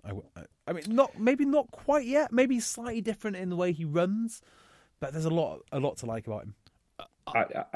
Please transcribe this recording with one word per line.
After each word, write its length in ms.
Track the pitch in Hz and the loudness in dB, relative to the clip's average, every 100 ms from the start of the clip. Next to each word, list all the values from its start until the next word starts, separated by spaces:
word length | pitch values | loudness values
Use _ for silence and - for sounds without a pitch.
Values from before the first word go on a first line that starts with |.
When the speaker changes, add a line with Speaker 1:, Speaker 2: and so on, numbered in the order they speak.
Speaker 1:
I, 40 | 101 | -10
w-, 180 | 101 - - - _ - | -10 -12 -18 -20 _ -8
I 60 | |
mean, 120 | 175 202 | -8 0
not, 300 | 233 269 - | 2 2 4
maybe 260 | 220 277 | 2 4
not 260 | 277 294 - | 4 2 2
quite 340 | - - 294 240 | -6 2 2 4
yet. 260 | 285 302 | 2 4
Maybe 280 | 233 262 247 | 4 4 2
slightly 400 | 214 - 233 226 | -2 -6 -6 -4
different 360 | 208 208 220 190 | -4 -4 -6 -4
in 120 | 185 | -4
the 60 | 175 | 0
way 160 | 180 | 0
he 120 | 156 | 0
runs, 560 | 165 156 180 208 226 - _ _ _ - _ _ | 0 2 2 2 -2 -6 _ _ _ -20 _ _
but 120 | 135 | -6
there's 120 | 156 | -2
a 60 | 160 | 0
lot, 320 | 165 151 78 - | 2 0 -4 -6
a 80 | 139 | -2
lot 160 | 135 - | 0 -2
to 80 | 117 | -6
like 200 | 113 107 | -6 -4
about 160 | 107 | -8
him. 100 | 101 - _ _ _ _ - _ - | -8 -16 _ _ _ _ -20 _ -4
Speaker 2:
I, 140 | 110 | -2
I, 240 | - - - | 0 -4 -2